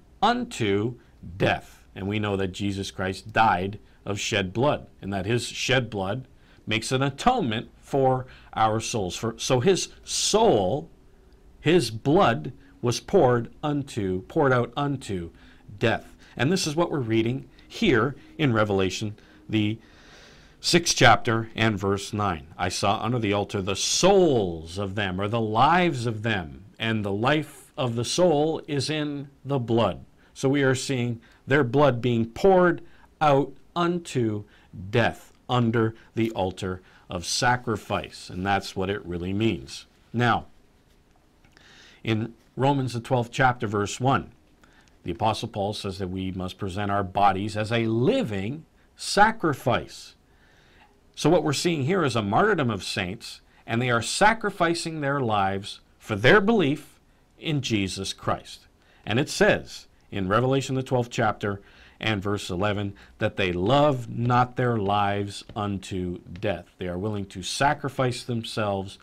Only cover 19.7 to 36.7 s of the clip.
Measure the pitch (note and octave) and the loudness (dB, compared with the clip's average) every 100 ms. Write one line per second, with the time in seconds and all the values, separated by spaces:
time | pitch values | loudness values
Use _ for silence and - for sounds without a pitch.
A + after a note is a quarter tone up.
19.7 | A2 - - - - - - - - - | -2 -10 -20 -20 -20 -20 -20 -20 -10 2
20.7 | F3 F3 - B2 G#2+ - A2+ A2+ - A2+ | 2 2 4 6 6 4 -2 -2 0 0
21.7 | G2+ G2 G2 - G#2+ G#2 D#2 C#2+ - F#2 | 0 0 -2 -2 -2 -2 -2 -6 -6 -4
22.7 | - G2+ G#2+ A2 B2 G#2 G2+ G2 G2+ F#2 | -2 0 0 -2 -2 0 0 -2 -4 -4
23.7 | F#2+ - - F3+ G3 F3 B2 F#2+ E2 E2 | -2 -2 2 4 6 6 4 0 -4 -8
24.7 | F2+ G2+ G2 G2 F#2 G2+ A#2 A2 A2 C#3+ | -6 -6 -2 -4 -2 -2 -2 0 4 4
25.7 | F3 F3 C3+ A#2 A2 A2+ G#2 D#2+ C2+ F#2+ | 4 2 0 -4 -4 -2 -2 -4 -12 -18
26.7 | - A2+ A2 G2+ G2+ B2 D#3 C#3+ - - | -8 -4 -2 -2 -2 0 0 -2 -12 -16
27.7 | - B2+ A#2 A#2 - F3+ D3 D#3 D#3 - | -6 -4 -2 -2 2 2 4 0 -2 -4
28.7 | C#3+ C3 D#3 D3 C#3+ C#3+ - C3 C#3 A#2 | -4 -2 -2 -4 -6 -12 -14 -4 -2 2
29.7 | A#2 G#2 D2+ - _ _ - C3+ C#3+ C3+ | 2 2 0 -10 _ _ -4 0 2 2
30.7 | B2+ - C3 A#2+ A#2 - _ - C#3 B2 | 2 0 -2 -2 -6 -10 _ 0 2 4
31.7 | C3+ D3 A#2+ B2 A#2 A2+ - G3 F#3 F3 | 4 4 4 2 2 0 2 4 6 6
32.7 | E3 - - - - D#3 C#3 C#3+ - - | 2 -6 -20 -18 0 2 4 2 -6 -10
33.7 | E3+ E3+ F3 E3+ - A2+ G#2 G2+ _ _ | -2 0 -2 -4 -2 -2 -2 -8 _ _
34.7 | G2 F#2 A#2+ G#2 - - _ - B2 A#2 | -16 -4 2 2 0 -14 _ -2 2 2
35.7 | A#2 A2 A2 - - A2 A2 F#2 F2+ F#2+ | 2 2 -2 -10 -2 -2 0 -4 -4 -6